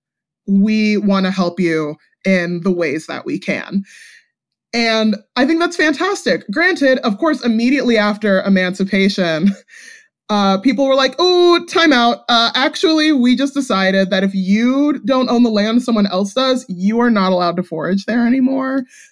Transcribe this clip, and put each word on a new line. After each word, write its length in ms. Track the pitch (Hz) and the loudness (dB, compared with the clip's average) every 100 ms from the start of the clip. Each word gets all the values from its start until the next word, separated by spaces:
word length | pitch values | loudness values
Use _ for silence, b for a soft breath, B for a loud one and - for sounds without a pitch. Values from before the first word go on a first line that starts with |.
| _ _ _ _ - | _ _ _ _ -2
We 500 | 196 214 214 214 208 | 2 2 2 2 0
wanna 320 | 202 190 190 | 0 0 0
help 300 | 190 175 175 | 0 -2 0
you 380 | 175 160 151 156 _ _ 190 | -2 -2 -4 -10 _ _ 0
in 360 | 185 170 175 | 0 0 -4
the 100 | 185 | -2
ways 340 | 175 160 156 160 | -2 -2 -4 -8
that 200 | 143 - | -10 -8
we 120 | 156 | -6
can." 460 | - 123 - 196 196 B B B B _ _ _ _ | -6 -8 -4 -6 -8 B B B B _ _ _ _
And 440 | 233 233 220 220 208 _ - | -4 -2 0 -2 -4 _ -2
I 100 | 262 | 0
think 140 | 330 | 0
that's 160 | 349 349 | -2 0
fantastic. 760 | 311 - 370 392 233 165 - | -2 0 -4 -4 -4 -4 -4
Granted, 500 | 208 359 349 277 262 | -2 -2 2 0 2
of 180 | - 196 | -2 -2
course, 260 | 320 262 | -2 0
immediately 540 | 247 220 240 277 247 226 | -2 0 0 0 2 2
after 440 | 208 208 214 190 | 0 0 0 0
emancipation, 1080 | 202 190 180 190 190 196 196 196 175 156 196 196 B B B | 2 0 0 -2 -2 0 0 0 -2 0 0 -2 B B B
<laughs> 400 | B B _ - | B B _ -4
uh, 300 | 208 196 190 | 0 2 2
people 280 | 262 240 269 | 0 0 2
were 80 | 269 | 2
like, 200 | 269 - | 2 2
"Oh, 460 | 359 359 349 349 339 | 2 4 4 2 0
time 240 | 370 330 | 0 4
out. 280 | 254 233 233 - | 4 2 0 0
Uh, 220 | 233 233 254 | 0 0 0
actually, 560 | 294 302 320 311 311 | -2 0 0 2 2
we 240 | 285 247 247 | 2 2 2
just 180 | 277 | 0
decided 580 | 277 - 190 190 190 190 | -4 -2 0 2 2 0
that 120 | 190 | 0
if 100 | 196 | 0
you 640 | 196 185 208 240 269 294 302 | -2 0 2 2 2 0 -2
don't 260 | 208 262 254 | -2 0 0
own 140 | 240 | 2
the 60 | 240 | 2
land, 340 | 208 214 240 | 2 0 0
someone 240 | 247 220 202 | 0 0 0
else 260 | 185 202 | -2 -4
does, 320 | - 262 254 254 | -2 -2 -2 -4
you 300 | 175 196 226 | -4 -2 0
are 80 | 240 | 2
not 240 | 214 185 | 2 2
allowed 240 | 180 175 180 | 0 0 -2
to 60 | |
forage 420 | 180 160 160 196 - | -6 -6 -4 -4 -2
there 200 | 233 233 | -2 0
anymore." 580 | 262 254 269 262 269 254 B B | 0 0 -2 -2 -4 -6 B B